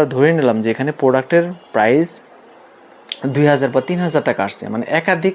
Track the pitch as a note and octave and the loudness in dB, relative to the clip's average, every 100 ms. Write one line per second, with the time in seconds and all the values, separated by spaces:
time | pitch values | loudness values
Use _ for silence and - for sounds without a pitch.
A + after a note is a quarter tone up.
0 | D3 C3 D3 E3 C3 A2 A2+ A2+ C#3 D3 | 2 2 2 4 2 2 0 -2 -4 0
1 | C3 C3 C3 E3+ E3+ F3+ - A2+ A2 C#3 | 2 2 2 0 0 -6 -6 0 2 2
2 | E3 - - - - - - - - - | 0 -6 -18 -20 -20 -20 -20 -20 -20 -20
3 | - - C#3 C3+ D3 C#3+ C3 C3 C3 F3+ | -16 -8 -6 0 2 2 2 -2 -2 -2
4 | F3 D#3 B2+ - G2 - G#2+ A2+ - D#3+ | 0 -2 -2 -2 -4 -6 -8 -8 -2 -2
5 | D#3+ F3+ F#3+ | 0 0 -2